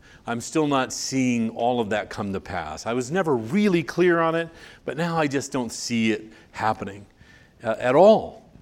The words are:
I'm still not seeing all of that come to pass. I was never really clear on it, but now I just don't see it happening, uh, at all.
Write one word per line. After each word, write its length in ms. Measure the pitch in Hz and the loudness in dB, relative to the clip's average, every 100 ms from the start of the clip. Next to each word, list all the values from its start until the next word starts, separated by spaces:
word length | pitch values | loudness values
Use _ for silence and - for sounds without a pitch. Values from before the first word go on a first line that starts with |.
| - - - | -20 -16 -8
I'm 160 | 120 | -8
still 260 | - 160 151 | -4 -2 0
not 240 | 139 123 | 0 -2
seeing 580 | - - 131 127 120 110 | -4 -4 0 2 2 -2
all 280 | 110 120 123 | -2 0 0
of 100 | 104 | 0
that 180 | 107 95 | -2 -4
come 240 | - 101 | -6 -6
to 80 | 95 | -6
pass. 440 | - 95 76 78 113 | -6 -8 -8 -8 -6
I 60 | |
was 200 | 123 123 | -4 -2
never 260 | 180 160 123 | -2 0 0
really 440 | 110 190 208 170 | 0 2 4 2
clear 380 | - - 180 170 | 0 2 4 4
on 160 | 165 165 | 2 0
it, 140 | 165 - - - | -4 -10 -20 -14
but 140 | - 131 | -10 -4
now 200 | 170 165 | -2 0
I 80 | 151 | 0
just 280 | 135 123 | 0 -2
don't 180 | 135 113 | -4 -4
see 400 | - - 117 110 | -6 -4 0 2
it 140 | 107 - - - | 0 -4 -20 -18
happening, 540 | - 107 110 101 101 98 _ - - - _ | -4 -2 -2 -6 -12 -18 _ -20 -20 -20 _
uh, 120 | 113 110 | -6 -2
at 160 | 123 143 | 2 6
all. 480 | 196 202 87 - - - | 8 6 2 -10 -20 -20